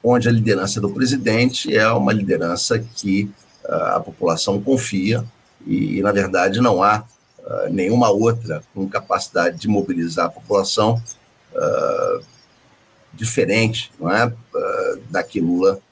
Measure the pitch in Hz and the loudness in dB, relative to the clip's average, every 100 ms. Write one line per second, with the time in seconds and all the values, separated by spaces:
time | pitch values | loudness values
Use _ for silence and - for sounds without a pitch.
0 | 120 123 120 117 110 98 98 107 98 101 | 4 2 4 2 2 0 0 -2 -4 0
1 | 127 135 113 110 123 - - 107 110 117 | 0 0 0 2 2 0 -2 2 2 2
2 | - 110 95 92 85 87 - 117 - - | 2 0 0 -2 -2 -4 -2 -2 -4 -8
3 | 101 98 104 - _ _ - 80 - - | -2 0 -2 -8 _ _ -6 -2 0 -2
4 | - - 87 82 - 98 101 131 113 98 | -4 -4 -2 0 0 -2 2 0 0 -2
5 | 95 117 117 _ _ _ - - 104 98 | 0 -2 -4 _ _ _ -4 -2 -2 0
6 | 98 101 95 95 95 101 123 92 101 107 | 0 0 0 0 0 2 2 4 4 2
7 | - _ _ _ - - - 92 92 120 | -2 _ _ _ -10 -6 -2 -2 2 4
8 | 117 101 113 117 - 78 - - 98 98 | 4 4 4 2 -4 -8 -8 -8 -4 -6
9 | - 92 - - 87 85 104 104 95 87 | -2 -4 -2 0 0 -2 0 0 0 -2
10 | 85 82 85 - - 101 98 - 107 117 | -2 -2 -4 -4 -2 0 0 2 2 2
11 | 117 - _ _ _ - 76 - - - | -4 -18 _ _ _ -4 -2 0 -2 -2
12 | - - - _ _ _ _ _ _ _ | -2 -4 -8 _ _ _ _ _ _ _
13 | _ - 110 - - 107 113 110 - _ | _ -6 -4 0 2 2 2 0 -10 _
14 | 82 104 123 117 - - 95 95 - - | -2 0 0 -2 -8 -6 -4 -2 -4 -6
15 | - 90 92 104 85 87 95 98 _ | -6 -6 -4 -2 0 2 2 0 _